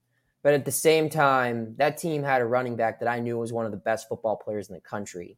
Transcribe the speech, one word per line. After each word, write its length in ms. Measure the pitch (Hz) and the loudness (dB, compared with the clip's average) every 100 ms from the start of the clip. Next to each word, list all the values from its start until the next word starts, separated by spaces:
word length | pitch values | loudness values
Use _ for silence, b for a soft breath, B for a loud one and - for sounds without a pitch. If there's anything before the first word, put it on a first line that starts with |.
| _ _ _ _ | _ _ _ _
But 120 | 143 | 2
at 100 | 147 | 2
the 80 | - | 0
same 380 | - 165 160 156 | 2 4 4 2
time, 680 | 156 143 131 123 117 110 113 | 4 4 4 2 -2 -6 0
that 180 | 147 151 | 0 0
team 260 | 170 151 | -4 -2
had 180 | 139 131 | 0 2
a 40 | 117 | 2
running 320 | 123 127 117 | 0 0 0
back 240 | 113 110 | -2 0
that 80 | 117 | -2
I 100 | 120 | -2
knew 180 | 120 117 | -2 -4
was 140 | 117 | -4
one 140 | 117 113 | -4 -4
of 60 | |
the 60 | 101 | -4
best 300 | 110 110 - | -2 -2 -4
football 300 | 113 110 101 | -4 -2 -4
players 320 | - 107 95 | -4 -8 -8
in 40 | |
the 60 | 87 | -14
country. 560 | - 110 101 87 95 | -10 -10 -8 -12 -14